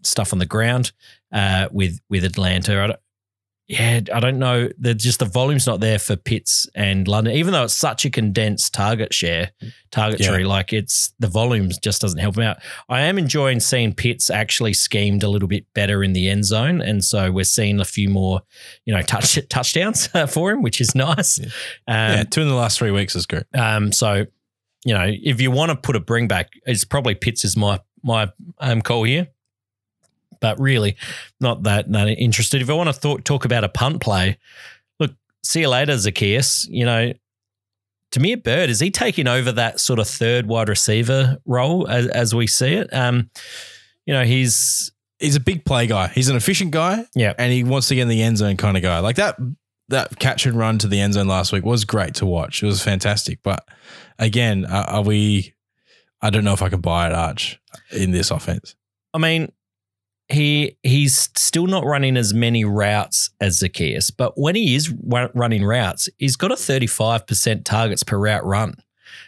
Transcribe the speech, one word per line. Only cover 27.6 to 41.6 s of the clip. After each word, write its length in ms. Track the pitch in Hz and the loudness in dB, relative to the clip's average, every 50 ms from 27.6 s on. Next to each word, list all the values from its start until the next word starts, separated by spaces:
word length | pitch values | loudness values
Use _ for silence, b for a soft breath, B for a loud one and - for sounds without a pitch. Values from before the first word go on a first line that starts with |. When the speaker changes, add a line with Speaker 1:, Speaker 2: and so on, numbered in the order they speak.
| 104 101 98 92 - _ _ _ - | 0 0 0 -2 -6 _ _ _ -4
Speaker 1:
my, 260 | 123 113 110 107 98 - - - 170 - - | -2 0 0 0 -2 -6 -10 -18 -20 -12 -6
um, 220 | 147 131 117 117 | -2 -2 0 0
call 240 | 110 - 120 117 110 | 0 0 0 0 0
here. 240 | 120 135 165 180 - _ _ _ _ _ _ _ _ _ _ _ _ _ _ _ _ _ _ _ _ - - | 0 0 0 -2 -4 _ _ _ _ _ _ _ _ _ _ _ _ _ _ _ _ _ _ _ _ -8 -4
But 180 | - 110 107 131 | -2 -2 -2 0
really, 380 | 135 135 135 117 104 101 98 B B B B B B B B - | 0 2 2 2 2 0 -2 B B B B B B B B -2
not 240 | 123 135 147 - 95 | -2 -2 0 0 0
that, 260 | 107 101 104 - - 104 | 0 2 2 0 0 0
that 160 | 104 101 107 | 2 2 2
interested. 520 | 110 - 123 120 110 - 113 - - 135 | 2 2 2 2 2 2 0 0 0 0
If 80 | 127 127 | 0 0
I 40 | 151 | 0
wanna 180 | 165 175 156 | 0 0 0
th-, 320 | - - - 147 143 - - | -2 0 -2 -2 -2 -2 0
talk 220 | - 143 131 - | -2 0 0 0
about 180 | 117 120 117 104 | 0 0 0 0
a 60 | 95 | -2
punt 320 | - - - 135 165 - | 0 0 0 0 0 -2
play, 360 | - 117 101 92 90 95 98 B B B B B B B B B B B _ - | -2 0 0 2 2 0 0 B B B B B B B B B B B _ -4
look, 140 | 156 - - - _ _ _ _ | -4 -4 -4 -8 _ _ _ _
see 200 | - - - 165 | -6 -4 -2 0
you 80 | 160 139 | 2 2
later, 280 | 123 127 147 147 143 117 | 2 2 2 2 0 0
Zacchaeus. 720 | 95 110 - - 104 98 104 127 135 - - - - - | 0 0 0 2 2 2 2 2 2 2 0 -2 -2 -4
You 140 | - 123 120 | -2 0 0
know, 300 | 120 117 113 117 120 - - _ _ _ _ _ _ _ _ _ _ _ _ _ _ _ _ _ _ | 2 2 2 0 0 -2 -6 _ _ _ _ _ _ _ _ _ _ _ _ _ _ _ _ _ _
Tamir 320 | - 123 143 202 247 254 - | 0 0 2 2 0 0 -2
Bird, 260 | 113 123 165 180 131 | 0 0 2 2 0
is 120 | 117 98 | 0 0
he 100 | 147 196 | 0 -2
taking 340 | 196 - - 233 - - 143 | 0 0 0 0 0 0 0
over 280 | 127 120 131 123 127 110 | 2 2 2 0 0 0
that 260 | 117 117 113 - - | 0 0 0 -2 -2
sort 200 | - - 127 110 | -2 0 0 0
of 80 | 104 - | 0 -2
third 360 | - - 120 117 120 123 117 104 | -2 -2 0 0 2 0 0 0
wide 200 | 113 113 110 104 | -2 -2 0 0
receiver 720 | 101 - - - 107 113 117 120 135 135 135 127 135 - - | 0 0 0 2 2 2 2 2 2 2 2 2 0 0 -2
role 420 | - 123 123 | -2 0 0